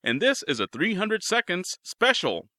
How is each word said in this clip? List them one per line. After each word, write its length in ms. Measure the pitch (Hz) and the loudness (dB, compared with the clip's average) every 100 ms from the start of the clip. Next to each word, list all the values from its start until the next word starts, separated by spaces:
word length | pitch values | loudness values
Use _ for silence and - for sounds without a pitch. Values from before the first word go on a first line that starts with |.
and 160 | - 127 | 0 2
this 220 | 247 277 - | 2 2 -2
is 140 | 123 | -2
a 60 | 98 | -2
three 300 | 117 196 196 | -2 -2 0
hundred 260 | 214 214 | -2 -2
Seconds 560 | - 233 - 180 185 - | 0 -2 0 -4 -4 -10
special. 680 | - - 240 254 139 87 - | -14 0 2 4 2 -2 -6